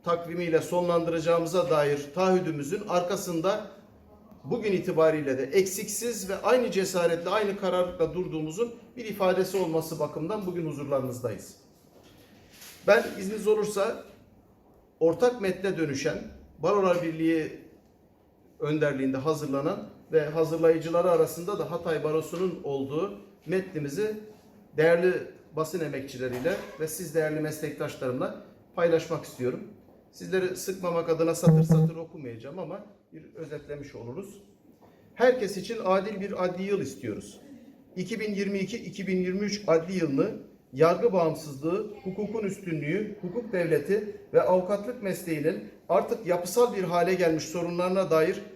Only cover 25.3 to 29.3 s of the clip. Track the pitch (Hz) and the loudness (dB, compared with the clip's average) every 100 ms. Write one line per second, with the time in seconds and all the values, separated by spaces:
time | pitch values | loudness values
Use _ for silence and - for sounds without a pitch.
25.3 | - - 147 156 185 151 139 135 127 127 | -14 -10 -6 -4 -4 -4 -6 -8 -6 -6
26.3 | 123 147 202 - - 156 - 170 160 156 | -2 -2 -2 -6 -8 -8 -6 -2 0 0
27.3 | 156 156 - 151 143 143 - 127 127 190 | 0 -4 -4 -8 -6 -8 -4 -4 -2 -4
28.3 | - - - _ - 170 160 - 156 - | -6 -16 -20 _ 0 4 4 2 -6 -6